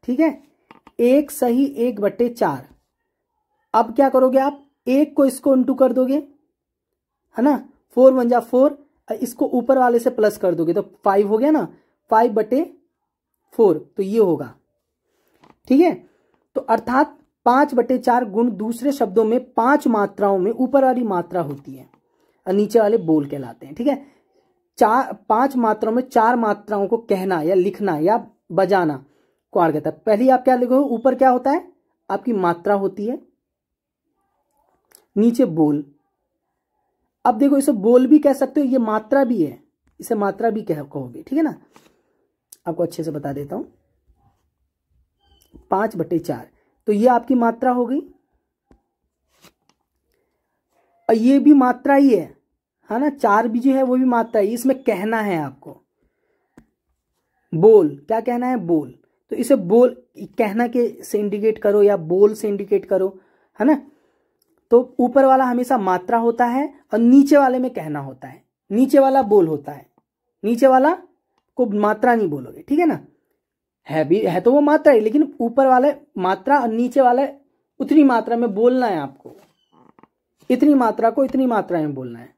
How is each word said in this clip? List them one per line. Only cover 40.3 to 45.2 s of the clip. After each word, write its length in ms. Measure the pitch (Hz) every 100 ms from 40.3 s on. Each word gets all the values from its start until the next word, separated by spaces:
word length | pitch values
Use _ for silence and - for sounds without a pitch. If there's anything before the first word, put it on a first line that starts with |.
| 196 226
भी 120 | 214
कह, 200 | - 156
कहोगे। 400 | 143 147 127 120
ठीक 140 | - 277
है 60 |
ना, 120 | 311 - _ _ _ _ _ _ _ _ _ - -
आपको 160 | 165
अच्छे 200 | 170 -
से 80 | 160
बता 220 | 147 143
देता 220 | 139 143 190
हूं, 80 | 359 _ _ _ _ _ _ _ _ _ _ _ _ _ _ _